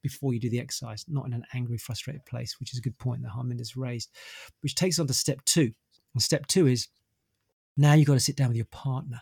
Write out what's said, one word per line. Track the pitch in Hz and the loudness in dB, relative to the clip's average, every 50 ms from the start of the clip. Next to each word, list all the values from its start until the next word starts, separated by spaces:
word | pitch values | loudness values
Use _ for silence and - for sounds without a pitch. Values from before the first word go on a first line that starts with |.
before | - 135 - - 139 135 120 | -8 -8 -6 -4 -2 -2 -2
you | 113 | 0
do | 120 120 | -2 -2
the | 113 120 | -2 -2
exercise, | 131 131 - - 127 117 107 101 - | -4 -4 -8 -10 -10 -10 -12 -12 -10
not | - 151 139 - | -6 -6 -4 -4
in | 131 117 | -4 -6
an | 120 - - - | -8 -8 -8 -6
angry, | 127 120 117 120 | -6 -4 -4 -6
frustrated | 110 - - 113 - - - - 139 - | -6 -6 -8 -10 -10 -8 -10 -12 -12 -12
place, | - - 120 120 - - - | -10 -10 -8 -8 -8 -10 -12
which | 123 - - | -12 -10 -8
is | 123 | -6
a | 113 | -6
good | 123 110 | -6 -6
point | - - 127 120 - | -6 -6 -4 -4 -4
that | 123 113 | -6 -8
Harminder's | 98 120 127 123 120 120 120 110 - | -8 -8 -6 -6 -6 -6 -8 -10 -8
raised, | 127 131 123 123 113 - - - - - - - - - - - _ | -8 -8 -6 -6 -8 -10 -12 -16 -20 -20 -20 -18 -20 -20 -20 -12 _
which | - 143 - | -6 -4 0
takes | - 180 190 160 - | 0 0 2 2 0
on | 165 | 0
to | 127 - | 0 0
step | - - - 131 - - | 0 0 -2 -2 -2 0
two. | - - 170 143 110 - _ _ _ _ _ _ _ - | 2 4 4 4 2 0 _ _ _ _ _ _ _ -2
And | 123 - | -2 0
step | - 160 139 - | 2 2 0 0
two | - - 190 165 | 2 4 6 6
is | 131 127 117 - - _ _ _ _ _ _ _ _ _ _ _ _ _ _ _ _ - | 6 4 2 -2 -6 _ _ _ _ _ _ _ _ _ _ _ _ _ _ _ _ 2
now | 139 147 147 147 | 6 8 8 10
you've | 156 147 | 8 8
got | 147 139 | 8 6
to | 123 | 4
sit | - - 135 | 4 0 0
down | - 135 120 | 0 0 2
with | 113 | 2
your | 117 110 | 0 -2
partner. | - - - - 139 127 131 - 135 120 117 | -6 -8 -8 -6 -4 -4 -4 -6 -8 -12 -12